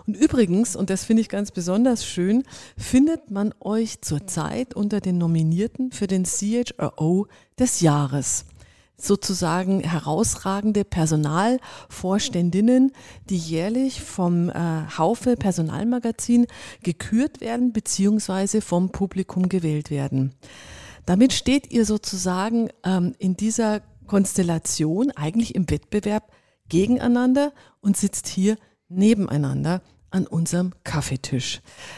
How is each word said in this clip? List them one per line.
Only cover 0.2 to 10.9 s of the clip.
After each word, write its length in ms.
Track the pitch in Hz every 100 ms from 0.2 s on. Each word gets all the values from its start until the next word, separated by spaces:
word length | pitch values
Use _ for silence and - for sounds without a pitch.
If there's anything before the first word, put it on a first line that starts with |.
| 302 262 202 180 240 -
und 140 | 185
das 140 | 190
finde 180 | - 226
ich 80 | 220
ganz 220 | 202 202
besonders 520 | - 175 190 254 233
schön, 380 | - - 185 226 269 - - -
findet 540 | - 254 294 330 -
man 240 | 196 214 -
euch 420 | 214 220 220 -
zurzeit 720 | - 147 190 175 156 - 262
unter 260 | - 208 202
den 160 | 190 180
Nominierten 760 | 170 165 160 170 226 - 254
für 140 | - 202
den 200 | 190 180
C 340 | - 202 233
H 140 | 247 -
R 240 | 147 -
O 260 | 156 185 202 - _ -
des 220 | 247 -
Jahres. 640 | 165 147 139 139 131 - - - - _ _ -
Sozusagen 840 | - 202 - 180 170 175 185 196
herausragende 1040 | 165 165 147 160 226 - 190 196 208 208
Personalvorständinnen, 2000 | 196